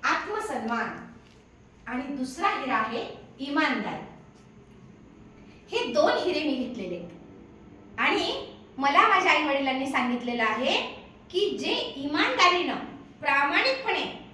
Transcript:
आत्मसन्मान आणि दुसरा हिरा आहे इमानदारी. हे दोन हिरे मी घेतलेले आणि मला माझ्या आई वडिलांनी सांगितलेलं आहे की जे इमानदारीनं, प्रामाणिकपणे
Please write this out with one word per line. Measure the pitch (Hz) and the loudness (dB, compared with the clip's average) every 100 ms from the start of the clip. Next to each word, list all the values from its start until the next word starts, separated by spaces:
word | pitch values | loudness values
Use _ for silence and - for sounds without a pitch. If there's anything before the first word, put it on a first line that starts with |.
आत्मसन्मान | - 330 - 415 - 240 220 233 233 - - - - - - - - - - | -2 0 -2 -6 -4 -4 -4 -2 -4 -8 -14 -20 -20 -20 -20 -20 -20 -18 -8
आणि | 254 | -6
दुसरा | 285 254 254 - 392 | -6 -6 -6 -2 -2
हिरा | 277 262 214 | -2 -2 -2
आहे | 214 226 - - - - | 0 -4 -6 -12 -18 -10
इमानदारी. | 277 294 285 226 175 156 - - - - - - - - - - - - - - - - - | -2 2 2 0 -4 -8 -12 -18 -20 -20 -20 -20 -20 -20 -20 -20 -20 -20 -20 -20 -20 -20 -6
हे | 466 494 | -4 0
दोन | 587 - | 4 4
हिरे | - 320 302 | 4 2 0
मी | 302 | 0
घेतलेले | 254 220 196 180 170 170 - - - - - - - - - | -2 -4 -6 -6 -8 -10 -16 -20 -20 -20 -20 -20 -20 -12 -2
आणि | 277 403 - 554 - - - - | 0 2 0 -4 -8 -16 -14 -2
मला | 277 330 427 | 4 8 8
माझ्या | 381 359 | 6 4
आई | 302 | 4
वडिलांनी | 302 277 269 262 269 | 2 0 0 0 0
सांगितलेलं | 269 240 240 240 240 | 0 0 -2 -2 0
आहे | 220 233 254 - - - - - - | 0 0 0 -2 -4 -10 -18 -20 -6
की | 359 415 - | 0 0 0
जे | 311 494 - 277 | -2 -2 -4 -6
इमानदारीनं, | 285 311 466 508 359 359 285 220 - - - - | -2 0 2 4 6 6 2 -4 -8 -14 -18 -6
प्रामाणिकपणे | 294 285 294 349 523 523 440 370 - - - | 0 2 4 2 2 0 -2 -2 -4 -8 -14